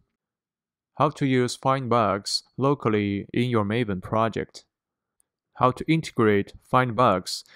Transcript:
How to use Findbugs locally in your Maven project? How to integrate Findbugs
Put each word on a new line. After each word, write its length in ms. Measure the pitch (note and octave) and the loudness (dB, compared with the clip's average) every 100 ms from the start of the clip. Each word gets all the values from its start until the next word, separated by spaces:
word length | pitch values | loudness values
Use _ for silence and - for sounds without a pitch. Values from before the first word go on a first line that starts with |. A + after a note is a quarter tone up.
| _ _ _ _ _ _ _ _ _ - | _ _ _ _ _ _ _ _ _ -2
How 140 | D3 | -2
to 140 | - C#3 | 0 0
use 320 | B2+ B2 - | 2 0 -2
Findbugs 840 | C3 C3+ B2 A#2+ G#2 G2+ - - - - | -2 -2 0 2 2 0 -4 -8 -8 -2
locally 680 | C3+ C#3+ A#2+ G#2+ G2+ G2+ - | 0 0 0 0 0 -2 -4
in 160 | - B2 | -4 0
your 140 | A2+ | 0
Maven 400 | G2+ A2+ A2 F#2 | 0 -2 -2 -4
project? 600 | - A2 A2+ - - - _ _ _ _ _ _ _ _ _ - | -4 -2 -2 -2 -8 -12 _ _ _ _ _ _ _ _ _ -2
How 160 | B2+ | -2
to 200 | - - | -2 -2
integrate 640 | D#3+ - - A2 G2+ G2 - - | -2 -2 2 4 4 0 -10 -2
Findbugs 720 | B2+ B2+ A2 B2 F#2+ - - - | 0 0 2 2 2 -2 -12 -12